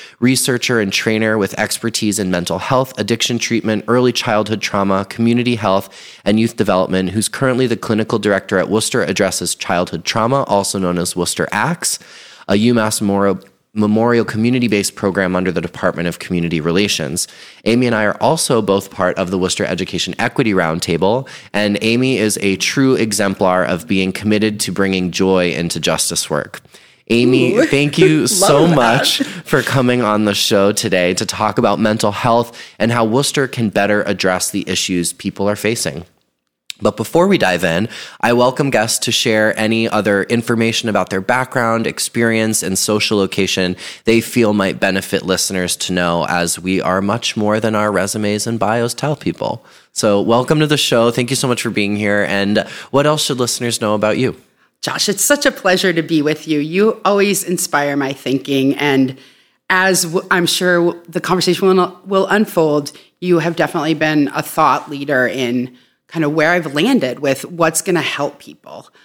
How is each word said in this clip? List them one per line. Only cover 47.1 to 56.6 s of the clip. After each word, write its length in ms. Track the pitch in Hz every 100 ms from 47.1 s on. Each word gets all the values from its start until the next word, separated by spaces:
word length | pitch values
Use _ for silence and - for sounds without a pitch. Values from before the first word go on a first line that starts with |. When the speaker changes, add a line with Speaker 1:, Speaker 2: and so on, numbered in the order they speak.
| 117 - 110
Speaker 1:
more 240 | 104 107
than 140 | 110
our 180 | 107 107
resumes 540 | 95 101 110 104 104 117
and 140 | 117
bios 340 | 98 117 117
tell 220 | - 143 143
people. 500 | - - 110 120 - - _
So 300 | - 110 101
welcome 380 | 95 117 127 156
to 80 | 147
the 100 | 143
show. 320 | - 120 117
Thank 220 | 123 123
you 40 | 135
so 120 | 131
much 160 | 120
for 80 | 120
being 240 | 104 101 104
here. 320 | 104 104 82
And 300 | 98 98 104 - - -
what 160 | 135 147
else 180 | 151 -
should 140 | 127
listeners 420 | 120 - 120 113
know 140 | 107 107
about 240 | 107 107
you? 200 | 123 - _ _ _ _
Speaker 2:
Josh, 260 | - 160 -
it's 160 | 190 -
such 220 | 285 277
a 40 |
pleasure 420 | - 190 185 190
to 100 | 165
be 180 | 160 160
with 260 | 147 - 156
you. 120 |
You 420 | 151